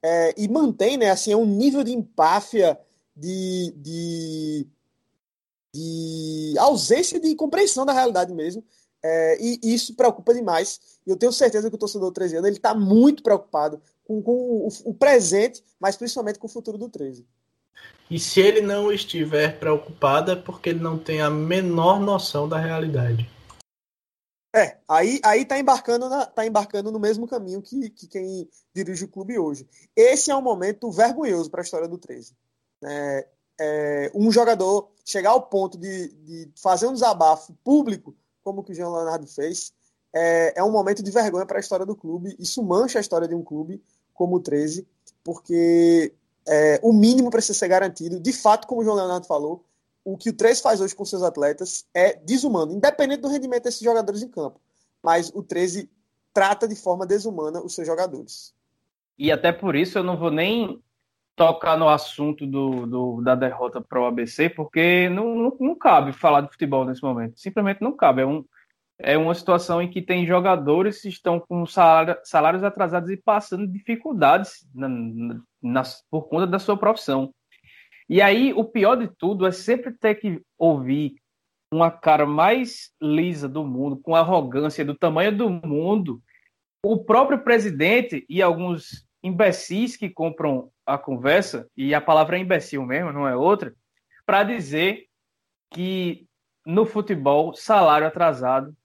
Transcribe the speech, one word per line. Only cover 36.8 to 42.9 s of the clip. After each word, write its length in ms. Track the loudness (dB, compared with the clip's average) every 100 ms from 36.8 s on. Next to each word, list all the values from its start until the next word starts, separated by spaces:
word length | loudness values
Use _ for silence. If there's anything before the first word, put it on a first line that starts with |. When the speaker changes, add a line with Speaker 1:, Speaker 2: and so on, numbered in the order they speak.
| 0
Speaker 1:
um 80 |
desabafo 600 | 0 0 4 4 4 -2 -12
público, 540 | 2 4 4 -4 -10 -20 _ _
como 200 | -12 -10
que 80 | -12
o 20 |
Jean 160 | -10 -6
Leonardo 360 | -4 -4 -4 -8
fez, 480 | -8 -6 -6 -12 _ _ _ _
é, 440 | 0 2 4 2 2
é 60 |
um 80 | 0
momento 300 | 2 0 -2
de 80 | -2
vergonha 340 | 0 0 -2
pra 160 | -4 -6
história 240 | -4 -6
do 100 | -6
clube. 400 | -8 -8 -10 -10 -10
Isso 240 | -10 -6
mancha 360 | 0 2 2